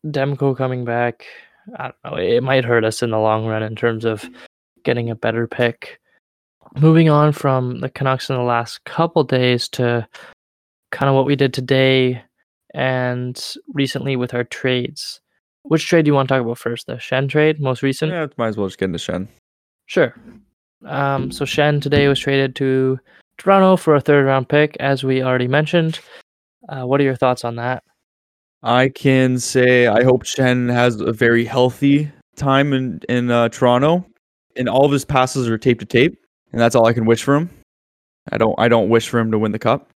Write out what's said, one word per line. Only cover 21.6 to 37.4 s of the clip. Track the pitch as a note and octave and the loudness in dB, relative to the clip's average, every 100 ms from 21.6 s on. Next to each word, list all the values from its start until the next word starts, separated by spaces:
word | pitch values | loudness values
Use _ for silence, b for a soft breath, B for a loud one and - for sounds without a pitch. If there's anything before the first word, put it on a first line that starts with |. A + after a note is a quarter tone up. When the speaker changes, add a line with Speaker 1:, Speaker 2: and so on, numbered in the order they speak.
| D3 D3 | 2 2
Speaker 1:
today | C#3+ C#3+ C#3+ | 0 2 2
was | C3+ | 2
traded | - C#3 C3+ C3 | 0 0 -2 -2
to | C3+ C3 C3 C3 b b _ - | 0 0 0 -2 b b _ -6
Toronto | F#3 G3 F#3+ F#3 | 2 4 6 4
for | - D3 | 4 2
a | |
third | - D3 C3+ | 4 4 4
round | C3+ C3 | 0 2
pick, | D3 D3+ - | 2 2 0
as | C#3 C3+ | -2 -2
we | C3+ C3 | 0 -2
already | B2+ B2+ B2 | 0 -2 0
mentioned. | C#3+ D#3 F3 D#3+ D#3+ B B _ _ _ _ A#3+ | 0 2 0 0 -6 B B _ _ _ _ -14
Uh, | C#3+ B2+ | -8 0
what | C#3 | 2
are | |
your | C#3 B2+ | 2 2
thoughts | B2+ B2 A#2+ | 0 0 -6
on | A#2 | -6
that? | A#2+ B2+ _ _ _ _ _ _ _ _ | -6 -6 _ _ _ _ _ _ _ _
Speaker 2:
I | - B2 C3 | 0 2 2
can | C3 C#3 C3 B2+ B2+ | 2 2 4 2 0
say | - C3 B2+ B2 A#2+ | -2 2 4 4 4
I | G#2+ | 4
hope | B2+ B2+ | 4 2
Schenn | - - B2+ B2 B2 | 0 0 0 2 0
has | A#2+ B2 A2 | 2 0 0
a | - | -4
very | A2+ A#2+ A#2 A#2 | 2 2 2 0
healthy | B2+ B2+ - C#3 C#3+ D3+ _ _ - | 2 0 2 2 2 0 _ _ -6
time | C#3 C3+ C#3+ | 0 2 2
in, | C3+ C3 - - | -2 -4 -8 -4
in, | B2 B2 | -2 0
uh, | A#2+ A#2 | 2 0
Toronto. | - B2 B2 C#3+ F3+ F3+ _ _ _ _ - | 2 2 4 2 0 -4 _ _ _ _ -6
And | B2+ | -2
all | B2+ C#3+ | 2 2
of | |
his | C#3 - | 2 0
passes | C3+ B2+ C#3 A#2+ | 0 0 -2 -2
are | A2+ | 0
tape | C3 A#2 | 0 0
to | G#2 | 0
tape, | A#2+ D3+ - _ _ _ | 2 2 0 _ _ _
and | A#2 | 0
that's | A#2 A#2+ | 2 4
all | A2+ | 4
I | |
can | A#2 A2+ | 2 2
wish | A2+ | 2
for | - | 2
him. | C#3+ | 0